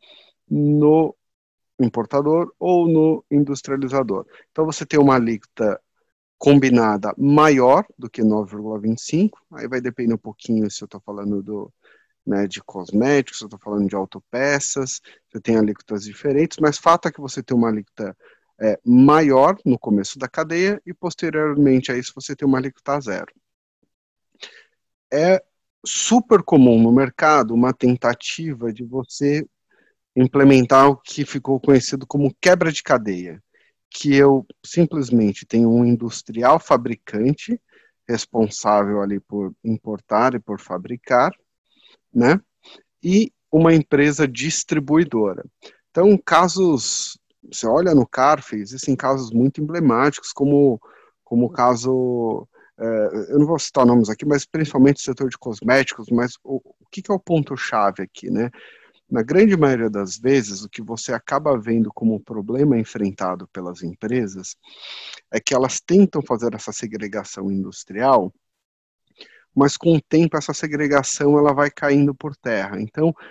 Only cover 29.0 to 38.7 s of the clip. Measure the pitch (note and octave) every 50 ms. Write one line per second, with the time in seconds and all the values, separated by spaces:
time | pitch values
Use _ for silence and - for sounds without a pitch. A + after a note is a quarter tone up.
29 | B2 - - - C#3+ C#3+ D3 D#3 - - _ _ _ _ _ _ _ _ _ _
30 | _ _ - B2+ B2+ B2 - C#3 C#3 C#3 C3+ B2+ A#2+ - C3+ C3+ C#3 C#3+ C3+ -
31 | _ - - D3+ C#3 - - C3+ - C3+ C3+ B2+ - C#3+ C#3 B2 - - C#3+ C3+
32 | C3 - - C#3+ C#3+ C3 - _ - F3+ F3+ F3 E3+ D#3+ D3 - - - C3 A#2+
33 | G#2+ G#2 F#2 F2+ F2+ F2 D#2+ F2+ _ _ _ _ _ _ _ _ _ _ - -
34 | - C#3+ C#3 C#3 C#3 C#3 C3+ C3 - - - _ - - - F3 E3+ - E3 D3
35 | C3 A#2 B2 A2+ G#2+ G2+ G2 - - - - A#2 A#2 A2+ A#2 A#2+ A#2+ A#2+ A#2+ A2+
36 | A#2 A2 - - - - A2 A2+ A#2+ C3 D#3 E3 - - D3 A#2+ A#2+ A#2 A#2 -
37 | _ - G#2+ G#2 A#2 C3+ D3 - - A3 A#3+ - _ _ _ _ _ _ _ _
38 | _ - A#2 A2 - - - A#2 A2 G#2 - - - G#2+